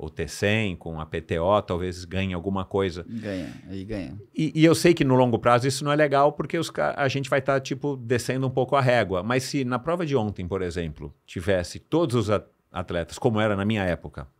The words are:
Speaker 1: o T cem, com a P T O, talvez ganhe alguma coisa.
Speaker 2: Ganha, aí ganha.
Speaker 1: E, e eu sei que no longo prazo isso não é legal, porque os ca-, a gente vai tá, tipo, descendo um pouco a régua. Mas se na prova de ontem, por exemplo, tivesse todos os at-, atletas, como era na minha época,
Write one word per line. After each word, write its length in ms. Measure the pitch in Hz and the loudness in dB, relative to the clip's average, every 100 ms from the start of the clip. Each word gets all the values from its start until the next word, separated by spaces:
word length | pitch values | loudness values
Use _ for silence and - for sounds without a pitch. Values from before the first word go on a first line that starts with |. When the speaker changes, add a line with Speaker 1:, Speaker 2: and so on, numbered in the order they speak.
| 76 | -12
Speaker 1:
o 40 | |
T 160 | - 78 | -8 -10
cem, 480 | - 101 107 107 | -2 0 2 0
com 240 | 85 85 80 | -6 -10 -10
a 60 | |
P 160 | 76 85 | -8 -8
T 180 | - 85 | -4 -2
O, 220 | 87 104 | 2 2
talvez 440 | 98 87 90 87 87 | 0 -4 -4 -8 -8
ganhe 260 | 92 95 | -4 -4
alguma 320 | 90 95 98 | -4 -4 -4
coisa. 400 | 92 98 95 85 82 | -2 -2 0 -4 -10
Speaker 2:
Ganha, 460 | 113 104 95 65 58 85 | -10 -8 -8 -10 -14 -14
aí 160 | 95 | -12
ganha. 340 | 95 104 71 98 - | -10 -10 -10 -14 -10
Speaker 1:
E, 160 | - 156 156 | -4 -2 6
e 20 | |
eu 100 | 160 | 6
sei 200 | 160 175 | 8 6
que 100 | 165 | 4
no 100 | 135 | 4
longo 240 | 127 123 113 | 6 4 4
prazo 300 | 120 120 135 | 4 4 4
isso 160 | 135 | -2
não 80 | 147 | 0
é 40 | 147 | 2
legal, 360 | 151 139 147 | 4 4 4
porque 260 | 143 - 170 | 2 -4 -4
os 120 | 156 | -4
ca-, 240 | - 147 - | -2 -2 0
a 100 | 139 | -2
gente 220 | 135 135 | -2 0
vai 120 | 143 | 0
tá, 180 | 135 135 | 2 0
tipo, 360 | 135 131 143 131 | -2 -4 -4 -4
descendo 500 | 117 123 120 131 131 | -2 -2 0 -2 -2
um 40 | |
pouco 240 | 135 127 | 0 2
a 60 | 139 | 2
régua. 420 | 127 123 98 90 | 4 4 2 0
Mas 220 | 104 127 | 0 -2
se 180 | 131 143 | -2 -4
na 160 | 123 123 | -2 -4
prova 280 | 156 175 165 | -2 -2 0
de 100 | 135 | 0
ontem, 320 | 107 98 90 | 0 -4 -6
por 140 | 95 | -4
exemplo, 520 | 90 85 82 76 73 - - | -2 -4 -6 -8 -14 -16 -14
tivesse 520 | 98 92 92 85 - | -6 0 0 0 -10
todos 380 | - 156 165 120 | -2 0 2 0
os 140 | 104 | 2
at-, 180 | 98 - _ _ | 0 -2 _ _
atletas, 460 | 90 90 87 82 - | -10 -4 -4 -4 -2
como 200 | 127 107 | 0 2
era 140 | 107 | 2
na 100 | 98 | 2
minha 200 | 101 110 | 0 0
época, 420 | 92 82 78 - 69 | 0 -2 -6 -14 -16